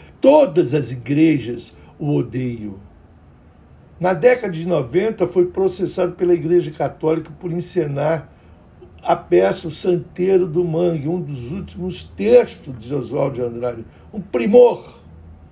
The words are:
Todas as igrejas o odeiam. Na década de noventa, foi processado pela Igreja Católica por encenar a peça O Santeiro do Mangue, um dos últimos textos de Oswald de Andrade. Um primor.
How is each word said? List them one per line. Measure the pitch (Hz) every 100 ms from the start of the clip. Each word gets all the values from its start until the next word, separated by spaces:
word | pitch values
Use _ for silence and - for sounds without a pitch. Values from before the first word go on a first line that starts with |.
| - -
Todas | 262 302 277 156 147
as | 147 120
igrejas | 123 - 143 165 139 113 120 - - - -
o | 147 147
odeiam. | 117 123 127 117 104 98 - - - _ - _ _ _ - - - -
Na | 170
década | 180 240 247 202
de | 160 170
noventa, | 165 120 156 214 220 160
foi | 185 180
processado | - 190 185 170 - 180
pela | 170 175
Igreja | 175 151 175 151
Católica | 151 143 - 156 165 160 -
por | 180
encenar | 170 170 180 147 139 151 160 - - - - - - - -
a | -
peça | 170 - 175 190 190 170
O |
Santeiro | - 190 175 - - 185 190 175
do | 156
Mangue, | 175 160 175 165 139
um | 180
dos | 147 139 120
últimos | 196 - - 180 165
textos | - - 202 247 226 - - 120
de | 110
Oswald | 143 113 143 143 123
de |
Andrade. | 123 117 123 113 110 - -
Um | 208
primor. | 170 247 233 240 240 185 - - - - - - -